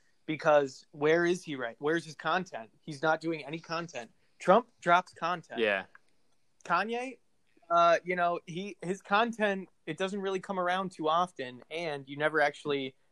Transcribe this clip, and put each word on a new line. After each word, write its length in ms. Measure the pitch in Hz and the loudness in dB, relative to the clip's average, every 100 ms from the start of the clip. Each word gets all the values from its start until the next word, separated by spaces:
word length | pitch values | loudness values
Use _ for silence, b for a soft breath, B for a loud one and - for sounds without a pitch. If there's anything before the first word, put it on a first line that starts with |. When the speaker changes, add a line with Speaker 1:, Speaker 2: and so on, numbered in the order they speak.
| _ _ | _ _
Speaker 1:
Because 600 | - 156 160 147 139 - - | -10 -2 4 4 4 -6 -18
where 340 | 156 151 165 175 | -2 2 4 4
is 180 | 175 | 0
he 120 | - 135 | -4 -8
right? 200 | 120 113 | -8 -4
Where's 280 | 147 165 160 | -2 -2 -4
his 80 | |
content? 560 | 151 160 175 180 120 113 _ | -8 -2 -2 -2 -12 -14 _
He's 220 | - 143 | -14 -2
not 180 | 156 160 | 0 0
doing 240 | 160 160 | 0 -6
any 140 | 135 165 | -6 -12
content. 520 | - 165 165 123 117 _ _ - | -8 -8 -6 -10 -14 _ _ -6
Trump 280 | - 202 247 _ | 4 4 4 _
drops 320 | 175 175 - | 4 4 4
content. 480 | - 165 175 - 120 | -6 -4 -4 -6 0
Speaker 2:
Yeah. 220 | 110 98 92 - _ _ _ _ _ _ | 2 2 -2 -16 _ _ _ _ _ _
Speaker 1:
Kanye, 540 | - 175 214 233 262 240 _ _ _ _ - | -2 -2 0 -4 -8 -12 _ _ _ _ -2
uh, 300 | 170 170 165 | 4 6 4
you 140 | 175 180 | 0 -2
know, 240 | 175 175 - | 0 -2 -6
he, 320 | 170 202 - | -8 -8 -10
his 220 | 175 196 | -6 -6
content, 680 | - 202 233 220 208 196 180 _ - | 0 0 0 0 -2 -2 -8 _ -12
it 120 | 156 | -4
doesn't 220 | 190 202 | -4 -4
really 200 | 190 190 | -4 -4
come 180 | - 190 | -4 -4
around 320 | 175 185 190 | -2 -2 -4
too 140 | - 156 | -4 0
often, 520 | 165 180 - 127 123 - | 2 0 -4 -12 -12 -12
and 380 | 160 170 143 135 | -8 -6 -8 -8
you 80 | 143 | -2
never 240 | 151 156 | 0 2
actually 540 | 151 - 151 143 131 - _ | 2 0 -4 -2 -4 -10 _